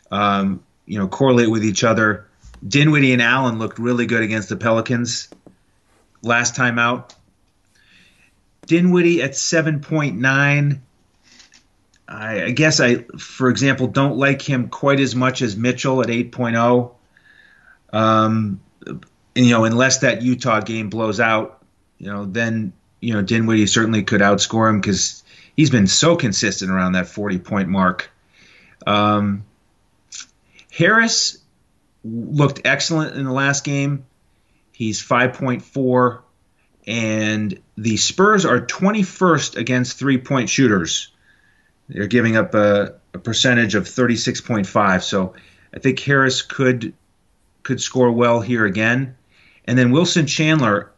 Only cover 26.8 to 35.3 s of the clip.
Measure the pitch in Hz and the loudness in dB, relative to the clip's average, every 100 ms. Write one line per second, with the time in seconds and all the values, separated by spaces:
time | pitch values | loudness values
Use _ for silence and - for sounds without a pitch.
26.8 | 92 92 90 - 101 92 - 101 92 95 | 0 -2 -4 -6 -6 -6 -4 -4 -2 2
27.8 | 92 90 - _ _ _ _ _ _ _ | 2 0 -10 _ _ _ _ _ _ _
28.8 | - 104 104 104 101 101 104 _ _ _ | -2 0 2 2 0 -4 -8 _ _ _
29.8 | _ _ _ - - _ _ _ _ - | _ _ _ -18 -18 _ _ _ _ 0
30.8 | 170 226 226 - - - _ _ _ _ | 2 4 2 0 -4 -6 _ _ _ _
31.8 | _ _ 113 117 110 147 139 135 123 147 | _ _ -10 -8 -4 0 0 0 -2 -2
32.8 | - 160 151 135 135 131 139 143 147 143 | -2 -2 -4 -6 -4 -2 0 -2 -2 -2
33.8 | 139 139 - _ _ _ _ _ _ - | -2 -4 -10 _ _ _ _ _ _ -8
34.8 | 113 104 - 127 123 | -6 -4 0 2 2